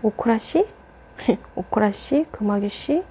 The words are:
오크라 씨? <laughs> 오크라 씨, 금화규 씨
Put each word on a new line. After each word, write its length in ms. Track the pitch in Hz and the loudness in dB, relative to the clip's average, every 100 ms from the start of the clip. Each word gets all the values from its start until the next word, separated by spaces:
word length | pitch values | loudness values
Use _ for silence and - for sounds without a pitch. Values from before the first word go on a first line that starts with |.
오크라 340 | 220 - 233 226 | -2 0 0 2
씨? 300 | - 320 415 - - - - - | 2 2 0 -2 -20 -20 -20 -6
<laughs> 380 | - 196 - - | 0 0 -2 -12
오크라 360 | 180 - 208 | -4 2 2
씨, 340 | 196 - 277 311 | 0 0 0 0
금화규 360 | - 208 202 202 | -2 -2 0 -2
씨 360 | - - 302 381 | -6 -2 -2 -2